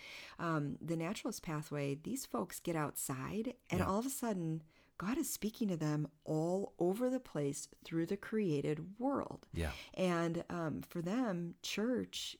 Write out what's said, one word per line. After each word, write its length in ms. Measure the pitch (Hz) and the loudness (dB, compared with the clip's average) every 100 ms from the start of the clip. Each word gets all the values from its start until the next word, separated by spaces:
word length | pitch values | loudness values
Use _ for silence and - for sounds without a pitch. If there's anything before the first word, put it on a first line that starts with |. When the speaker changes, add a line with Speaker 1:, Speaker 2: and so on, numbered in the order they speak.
| - - - - | -16 -14 -14 -6
Speaker 1:
Um, 360 | 170 156 143 - | 0 0 0 -2
the 160 | 160 165 | -2 -2
naturalist 460 | 165 220 262 - | -2 -2 -4 -4
pathway, 520 | - 151 151 147 143 139 | -4 -4 -2 -2 -2 -2
these 300 | 175 269 - | -4 -6 -4
folks 320 | 240 185 - | -4 -4 -4
get 160 | - 165 | -2 0
outside, 800 | 151 - - 131 135 196 240 - - | 0 -2 -4 -4 -2 -2 -4 -6 -2
and 100 | 175 | 2
Speaker 2:
Yeah. 60 | 180 | 4
Speaker 1:
all 120 | 202 | 2
of 60 | 262 | 0
a 40 | |
sudden, 520 | - 240 190 165 160 - - - - | -2 0 0 0 0 -4 -20 -20 -4
God 220 | 185 294 | 0 0
is 100 | - | 0
speaking 380 | - 214 - 214 | 0 -2 0 0
to 80 | 160 | 2
them 300 | 151 151 147 - | 2 2 0 -4
all 500 | - 156 165 190 196 - | 0 2 4 2 0 2
over 320 | 175 208 254 | 4 4 4
the 80 | 254 | 2
place 480 | - 151 143 143 - - | 0 0 0 -2 -8 -14
through 240 | - 165 165 | -2 0 0
the 100 | 202 | -2
created 800 | - 220 196 147 147 151 175 208 | 0 2 4 4 2 0 -4 -2
world. 520 | 262 277 - - - | 0 2 -2 -8 -6
Speaker 2:
Yeah. 200 | - 78 - - | -2 -2 -2 -8
Speaker 1:
And, 500 | - 185 170 170 165 - | 0 2 4 2 0 -2
um, 340 | 175 160 - | -2 -2 -2
for 200 | - 175 | -4 -4
them, 540 | 170 233 240 170 170 - | 0 2 2 0 -2 -6
church 760 | - - 233 233 180 - - | -4 0 2 2 0 -4 -8